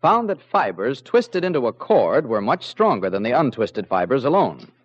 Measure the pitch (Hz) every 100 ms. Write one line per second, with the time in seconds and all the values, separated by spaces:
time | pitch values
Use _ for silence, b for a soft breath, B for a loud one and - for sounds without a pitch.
0 | 156 226 226 185 _ 202 113 87 107 135
1 | - 240 240 185 180 160 120 - - 214
2 | 90 117 143 110 101 180 - - 220 120
3 | 95 95 107 131 147 - 107 - 95 92
4 | 90 135 127 185 135 69 - _